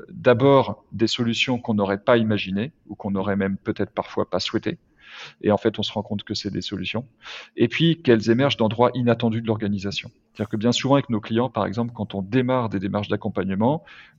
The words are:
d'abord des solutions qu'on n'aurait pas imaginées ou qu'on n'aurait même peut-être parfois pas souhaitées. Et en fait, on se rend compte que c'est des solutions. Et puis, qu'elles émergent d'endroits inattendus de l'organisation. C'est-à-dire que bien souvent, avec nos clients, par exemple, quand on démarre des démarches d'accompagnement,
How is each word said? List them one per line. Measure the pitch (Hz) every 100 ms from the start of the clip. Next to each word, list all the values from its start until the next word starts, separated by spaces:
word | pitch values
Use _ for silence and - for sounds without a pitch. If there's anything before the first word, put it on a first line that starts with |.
| -
d'abord | - 123 120 139 139 104 - _
des | 104 110
solutions | - 117 113 - 123
qu'on | -
n'aurait | 104 98 98
pas | - 120
imaginées | 110 104 95 98 139 - -
ou | -
qu'on | 101
n'aurait | 98 98 98
même | 98 98
peut-être | - 101 98
parfois | - - - 95
pas | 87
souhaitées. | - 165 - 170 _ _ - - - -
Et | 104
en | 101
fait, | 113 107
on |
se | 98
rend | 110
compte | - 101
que | - 104
c'est | 101
des | 95
solutions. | - 98 92 110 131 _ - - - -
Et | 117
puis, | - 165 160
qu'elles | 127 113 104
émergent | 117 139 127
d'endroits | 110 107 120
inattendus | 123 120 117 117 110
de | 113
l'organisation. | 104 101 101 98 98 - _ _
C'est-à-dire | - 104
que | 107
bien | 117
souvent, | 120 131
avec | 139 -
nos | 107
clients, | - 113 123
par | 110 95
exemple, | 110 117
quand | 117 104 98
on |
démarre | 95 127 123 127 113
des | 98
démarches | 98 101 101
d'accompagnement, | 104 107 98 95 95 117 156 - - -